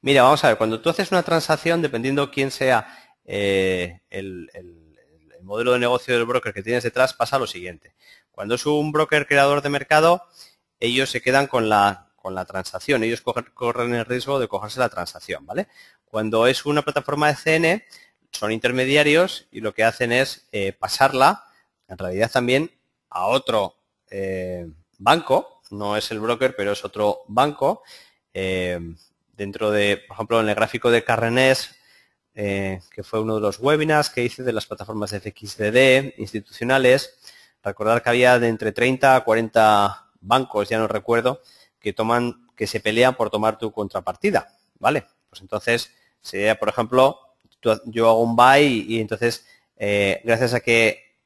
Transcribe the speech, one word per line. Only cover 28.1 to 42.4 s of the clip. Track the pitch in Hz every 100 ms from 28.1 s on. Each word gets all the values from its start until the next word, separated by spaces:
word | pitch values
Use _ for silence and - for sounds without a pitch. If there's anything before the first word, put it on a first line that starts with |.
| _ _
eh, | 95 95 92 90 87 82 82 _ _ _
dentro | _ 101 98 107
de, | 104 101 101 -
por | -
ejemplo, | 110 117
en | 107
el | 107
gráfico | 110 117 123
de | 117 -
Carrenés, | 113 113 120 131 131 - _ _ _ _ _ _
eh, | - 104 98 98 95 _
que | -
fue | 101 110
uno | 110 110
de |
los | 104 98
webinars | 127 151 156 151 147
que | -
hice | 120 -
de | 127
las | 110 -
plataformas | 107 101 110 101
de | 101
F | 107
X | - 104 -
D | 107
D | 117 131 131 139 -
institucionales, | 107 110 - - 120 135 127 135 - _ - - _ _
recordar | 101 98 107 117
que | 120
había | 120 123 123
de | 117
entre | 110 110
treinta | 104 123 131 139 131
a |
cuarenta | - 110 113 113 110 104 101 - _ _
bancos, | 92 123 127 107 101
ya | 113
no | 110
recuerdo, | 107 107 117 123 135 _ _ _ _
que | 107
toman, | 98 113 120 120 -